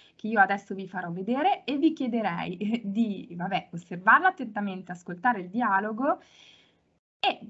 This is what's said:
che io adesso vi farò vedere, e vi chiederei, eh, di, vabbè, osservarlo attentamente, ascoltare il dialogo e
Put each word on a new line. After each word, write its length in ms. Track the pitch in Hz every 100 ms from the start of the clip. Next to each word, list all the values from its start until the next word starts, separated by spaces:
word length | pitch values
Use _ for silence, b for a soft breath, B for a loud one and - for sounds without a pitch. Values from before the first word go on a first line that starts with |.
| B
che 140 | B 214
io 120 | 220
adesso 340 | 190 202 -
vi 120 | 196 190
farò 240 | 190 180
vedere, 540 | 175 190 254 339 -
e 140 | - 277
vi 140 | 320
chiederei, 640 | 311 262 233 208 170 165 180
eh, 240 | 208 233
di, 480 | 202 196 220 185 175
vabbè, 360 | 170 180 185 -
osservarlo 540 | 170 - 180 190 269 370
attentamente, 680 | 370 240 208 202 190 180
ascoltare 480 | 175 - 175 247 220
il 80 | 180
dialogo 720 | 214 226 196 214 220 277 370 B B B B B B _ _ _ _
e 140 | 403 - -